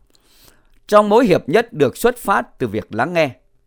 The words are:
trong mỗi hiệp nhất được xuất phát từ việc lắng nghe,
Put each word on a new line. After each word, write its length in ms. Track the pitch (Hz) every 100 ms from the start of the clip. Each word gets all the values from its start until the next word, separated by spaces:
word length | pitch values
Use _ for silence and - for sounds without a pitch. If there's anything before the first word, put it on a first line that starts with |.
| _ _ _ _ _ _ _ _ -
trong 220 | 208 214
mỗi 160 | 220 240
hiệp 240 | 151 -
nhất 240 | 202 233
được 240 | 151 131 -
xuất 200 | - -
phát 420 | 214 220 233 _
từ 80 | 120
việc 280 | 104 - 104
lắng 180 | 151
nghe, 180 | 170 143 - _ _